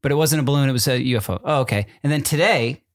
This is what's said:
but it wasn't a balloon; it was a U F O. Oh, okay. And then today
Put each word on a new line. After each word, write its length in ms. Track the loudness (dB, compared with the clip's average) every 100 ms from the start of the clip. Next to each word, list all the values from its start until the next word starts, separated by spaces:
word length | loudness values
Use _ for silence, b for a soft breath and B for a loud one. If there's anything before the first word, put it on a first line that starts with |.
but 120 | 0
it 20 |
wasn't 240 | 0 2 0
a 60 |
balloon; 240 | 0 2 2
it 40 |
was 140 | 0 0
a 140 | 0
U 140 | 0 -2
F 120 | -2
O. 120 | -6
Oh, 180 | -2 -2
okay. 240 | 0 -2 -4 B
And 80 | -2
then 100 | -2
today 600 | -2 0 2 2 -2 -6 _